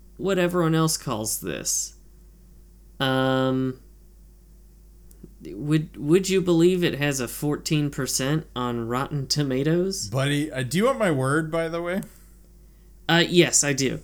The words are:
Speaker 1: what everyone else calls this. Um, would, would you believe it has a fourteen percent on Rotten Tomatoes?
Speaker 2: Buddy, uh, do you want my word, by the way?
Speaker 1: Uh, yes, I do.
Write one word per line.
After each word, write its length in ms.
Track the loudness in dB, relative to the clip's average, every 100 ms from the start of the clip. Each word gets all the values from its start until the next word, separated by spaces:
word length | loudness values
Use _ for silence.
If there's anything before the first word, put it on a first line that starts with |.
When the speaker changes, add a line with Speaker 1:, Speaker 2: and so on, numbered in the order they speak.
| -20 -6
Speaker 1:
what 220 | -2 2
everyone 340 | 2 2 2
else 240 | 4 2 0
calls 420 | -4 -4 -4 -6
this. 580 | -6 -6 -4 -4 -6 -14 -20 -20 -20 -20 -20 -20 -20 -20 -20 -4
Um, 800 | 0 2 2 2 0 0 -2 -6 -16 -20 -20 -20 -20 -20 -20 -20 -20 -20 -20 -20 -20 -20 -20 -18 -14
would, 520 | -8 0 0 -2 -6
would 320 | 2 2 4
you 120 | 0
believe 420 | 2 4 4 4
it 120 | 0 0
has 220 | -2 -2
a 80 | -4
fourteen 640 | -4 -4 -2 -2 0 0
percent 560 | -4 -4 -2 0 -2 -4 -4
on 320 | -4 -2 -2
Rotten 400 | -2 -2 -4 -2
Tomatoes? 800 | -2 0 0 2 2 0 -4 -4
Speaker 2:
Buddy, 440 | -2 0 0 -2
uh, 120 | -4
do 160 | -2 0
you 60 | 2
want 120 | 2
my 140 | 0
word, 400 | 2 2 0 0
by 160 | -2 -2
the 140 | -4
way? 180 | -4 -4 -6 -16 -20 -20 -20 -20 -20 -20 -20 -10 2
Speaker 1:
Uh, 160 | 2 6
yes, 360 | 4 4 2
I 100 | 0
do. 260 | 0 -2 -2